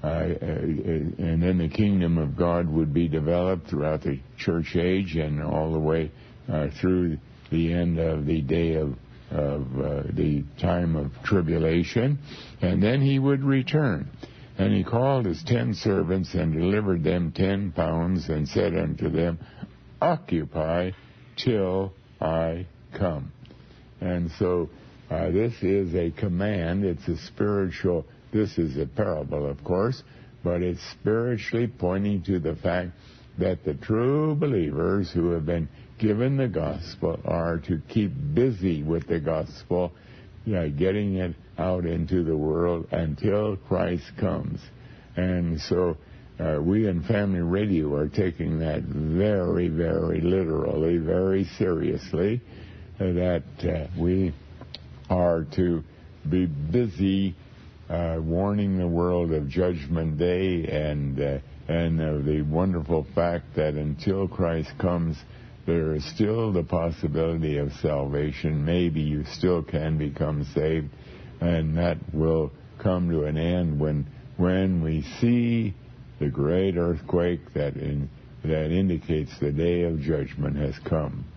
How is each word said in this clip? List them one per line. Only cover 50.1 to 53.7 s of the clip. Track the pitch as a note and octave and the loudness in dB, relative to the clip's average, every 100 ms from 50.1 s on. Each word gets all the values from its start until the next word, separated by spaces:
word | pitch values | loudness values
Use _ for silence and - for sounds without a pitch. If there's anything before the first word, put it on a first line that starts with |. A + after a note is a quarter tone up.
| D#2+ | 0
literally, | E2+ F#2+ E2+ D#2 D2 C#2+ D#2+ F2 | 2 2 2 0 0 0 2 2
very | D#2 F2 F#2+ F#2+ G2 - | 2 2 2 2 0 0
seriously, | F#2 E2 - - - - F#2+ A#2+ - - - - - - | 0 2 0 -2 -2 0 0 0 -6 -18 -18 -18 -18 -4
uh, | |
that, | F#2+ F2 F2+ F2 - - | 0 2 2 0 -4 -6
uh, | F2 | -2